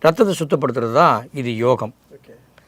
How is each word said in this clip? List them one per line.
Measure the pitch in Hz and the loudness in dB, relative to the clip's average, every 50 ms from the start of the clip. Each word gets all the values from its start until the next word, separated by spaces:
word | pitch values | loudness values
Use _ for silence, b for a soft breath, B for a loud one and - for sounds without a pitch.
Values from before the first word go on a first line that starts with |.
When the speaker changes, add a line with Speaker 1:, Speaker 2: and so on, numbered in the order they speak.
Speaker 1:
ரத்தத்தை | - 160 160 - 226 196 180 - | 2 2 2 4 2 0 0 -2
சுத்தப்படுத்துறது | 165 139 160 147 139 131 117 127 117 113 117 | -2 -2 -2 -2 -2 -2 -2 -4 -4 0 2
தான் | 143 175 160 123 107 123 143 - | 4 4 4 2 0 -4 -8 -10
இது | 143 123 120 117 | -8 -8 -6 -4
யோகம். | 110 117 123 127 110 117 107 - _ _ _ - | -2 0 0 0 0 -4 -8 -12 _ _ _ -20
Speaker 2:
ஓகே. | - _ - - _ _ _ _ _ _ | -20 _ -20 -20 _ _ _ _ _ _